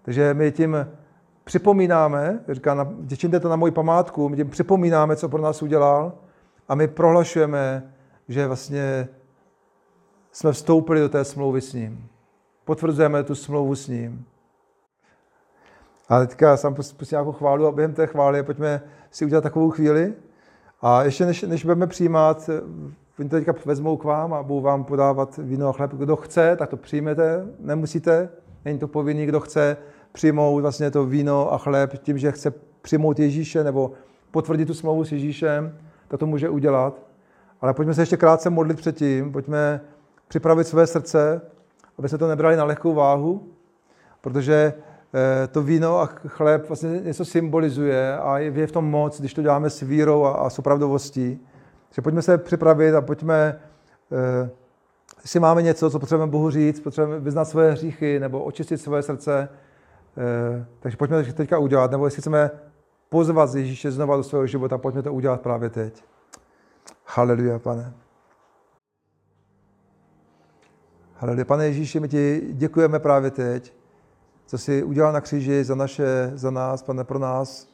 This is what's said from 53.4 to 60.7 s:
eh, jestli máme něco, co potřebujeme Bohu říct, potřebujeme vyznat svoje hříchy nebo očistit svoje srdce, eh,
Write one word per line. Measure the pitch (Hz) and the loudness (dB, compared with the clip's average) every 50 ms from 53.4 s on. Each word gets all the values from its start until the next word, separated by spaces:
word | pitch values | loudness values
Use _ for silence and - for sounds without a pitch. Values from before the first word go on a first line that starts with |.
| 151 151 143 151 - - _ _ _ _ _ _ _ _ | 2 0 -2 -6 -16 -20 _ _ _ _ _ _ _ _
eh, | 147 131 127 127 127 127 127 123 127 _ _ _ _ _ _ _ _ _ _ _ - _ | -4 -2 -2 0 0 -2 -4 -4 -8 _ _ _ _ _ _ _ _ _ _ _ -20 _
jestli | _ - - 175 | _ -2 0 4
máme | 170 160 165 170 | 4 6 6 6
něco, | 170 165 160 - 160 156 | 4 2 2 2 0 0
co | 135 143 | 0 -2
potřebujeme | 139 - 160 156 160 156 | -2 0 0 0 0 0
Bohu | 143 151 156 160 | 0 0 0 0
říct, | 139 156 151 151 147 151 | 2 2 2 2 0 -2
potřebujeme | - 147 - 160 151 151 156 156 135 | -8 -8 -2 -2 -2 -2 -2 -6 -6
vyznat | 147 143 160 156 | -4 -2 -2 -4
svoje | 156 - 160 160 160 | 0 2 4 4 4
hříchy | 147 160 160 165 - - 160 147 143 139 | 4 2 -4 -8 -6 -4 -2 -2 -2 -2
nebo | 139 131 127 135 - | -2 -4 -6 -6 -8
očistit | 143 - - 160 - 165 | -8 -8 -8 -6 -6 -6
svoje | 139 - 143 147 143 | -6 -4 -2 -2 -2
srdce, | 147 - 175 160 - 151 143 139 139 139 - - _ _ _ _ _ _ _ _ _ _ _ | -2 -4 -8 -6 -2 -2 -2 -2 -2 -4 -12 -20 _ _ _ _ _ _ _ _ _ _ _
eh, | - 123 120 120 120 120 120 120 120 120 - | -6 -4 -4 -2 -2 -2 -4 -4 -6 -10 -14